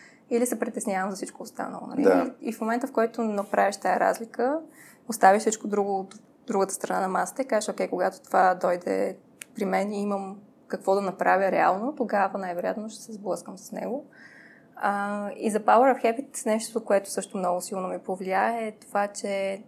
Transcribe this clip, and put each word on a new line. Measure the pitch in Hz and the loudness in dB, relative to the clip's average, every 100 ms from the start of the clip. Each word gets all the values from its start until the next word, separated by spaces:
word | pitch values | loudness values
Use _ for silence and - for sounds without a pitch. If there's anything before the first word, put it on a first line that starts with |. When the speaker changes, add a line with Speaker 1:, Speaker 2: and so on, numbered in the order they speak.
| - - - | -20 -20 -4
Speaker 1:
Или | 240 247 | 0 0
се | 226 | 0
притеснявам | - - - 190 190 | -4 -4 -4 -2 -2
за | 190 | -4
всичко | 185 - | -10 -12
останало, | - - - 92 - | -14 -10 -10 -10 -6
нали? | - | 2
Speaker 2:
Да. | - - - - | 4 4 2 -4
Speaker 1:
И, | - | -8
и | |
в | 220 | -4
момента, | 220 240 269 | -2 -2 0
в | |
който | - 226 233 | 0 0 0
направиш | 226 202 202 202 196 202 | -2 -2 0 2 2 2
тая | 190 185 | 0 2
разлика, | 190 - 226 - 240 311 320 - - - - | 2 2 -4 -2 -2 -2 -6 -18 -20 -16 -10
оставиш | 226 190 202 | 6 8 8
всичко | 220 214 208 | 4 -2 -2
друго | 202 202 196 | -2 0 -2
от | 190 - - _ - | -4 -12 -20 _ -4
другата | 208 190 | 0 0
страна | - - 185 | 0 -4 -2
на | 190 | 0
масата | 190 180 - | 0 -2 -4
и | 269 | -2
кажеш, | 214 214 | 0 0
"Окей, | 196 - | -2 -2
когато | 180 190 185 | 0 0 -2
това | - 196 185 180 | 0 4 4 4
дойде | 180 175 - 190 196 - _ _ - - | 0 0 0 0 0 -4 _ _ -16 -6
при | 196 | -2
мен | 185 202 | 0 0
и | 202 | -2
имам | 208 202 196 202 - _ - | -2 -4 -6 -12 -18 _ -10
какво | 196 - 196 | -6 0 0
да | |
направя | 196 185 180 185 190 | 0 0 2 4 4
реално, | 180 165 185 240 - | 4 4 2 -2 -4
тогава | 220 208 196 196 | -2 0 0 0
най-вероятно | 185 175 185 190 214 | -6 -4 -4 -4 -8
ще | 220 | -14
се | - | -16
сблъскам | 214 202 170 - 190 | -10 -6 -6 -8 -16
с | - | -12
него." | - 190 262 - - - - - - - - | -8 -6 -6 -10 -20 -20 -20 -20 -20 -20 -4
А, | 202 202 202 208 202 - | -2 0 -2 -4 -6 -4
и | 220 | -2
за | 214 | 2
Power | 214 214 269 247 | 6 8 8 4
of | |
Habit | 226 226 - - 226 | 2 -2 -6 -6 -2
нещо, | 220 226 233 220 | -2 -2 -6 0
което | 202 196 | 0 0
също | - 185 196 | -6 -6 -4
много | 180 180 | -2 -2
силно | 180 190 185 | -4 -6 -6
ми | 180 | -6
повлия, | - 185 190 190 220 233 220 | -6 -6 -2 0 0 0 -6
е | |
това, | 208 - 202 202 | -10 -6 -2 -2
че | 202 202 196 196 196 | -4 -6 -4 -4 -6